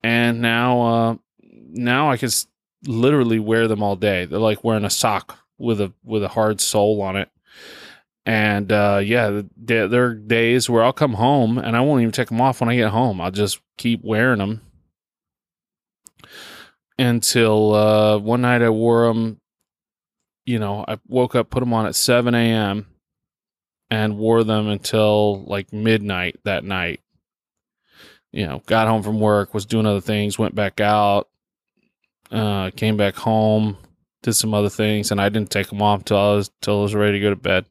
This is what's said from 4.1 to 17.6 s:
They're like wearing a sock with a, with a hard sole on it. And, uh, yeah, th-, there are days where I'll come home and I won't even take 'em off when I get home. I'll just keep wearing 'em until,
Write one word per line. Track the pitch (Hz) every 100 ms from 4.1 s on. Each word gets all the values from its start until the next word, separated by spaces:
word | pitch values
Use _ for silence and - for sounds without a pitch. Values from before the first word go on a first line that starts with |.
| 92
They're | 87 87
like | 110 104
wearing | 117 110
a | 101
sock | - 117 98 - - _ _
with | 120 107
a, | 98 -
with | 117 110
a | 98
hard | - 107 104
sole | - 107 104 104
on | 95 98
it. | - _ _ - - - - - _ _ -
And, | 110 107 101 101
uh, | 107 104 101
yeah, | 101 117 110
th-, | 101 98 - 113 117 101
there | 123
are | 123
days | 110 107 113 113 123 113
where | 117
I'll | 117
come | - 147
home | 107 123 143 113 120
and | -
I | 117
won't | 139 139
even | 113
take | 107 123
'em | 117
off | 131 123
when | 117
I |
get | 123 107
home. | 110 123 95
I'll | 87
just | 98 104 - _ -
keep | 120 117
wearing | 104 107 127 113
'em | 101 110 - _ _ _ _ _ _ _ _ _ _ _ _ _ _ _ - - - - - _ _ -
until, | 123 120 - 123 113 107